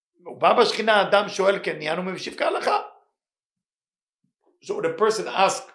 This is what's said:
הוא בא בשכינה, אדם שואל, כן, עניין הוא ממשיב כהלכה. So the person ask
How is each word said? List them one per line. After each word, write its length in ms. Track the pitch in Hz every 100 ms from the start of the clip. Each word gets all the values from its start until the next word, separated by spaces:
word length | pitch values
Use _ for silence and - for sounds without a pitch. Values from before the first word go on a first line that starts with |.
| _ _
הוא 160 | 175 139
בא 120 | 170
בשכינה, 500 | 220 233 - 220 208
אדם 260 | 180 202 202
שואל, 300 | - 190 196
כן, 120 | 180
עניין 220 | 151 151 165
הוא 60 |
ממשיב 340 | 185 180 - -
כהלכה. 440 | - 370 - 415 - - _ _ _ _ _ _ _ _ _ _ _ _ _ _ _ _
So 160 | - 202
the 100 | 165
person 360 | 165 214 208 -
ask 360 | - 190 - -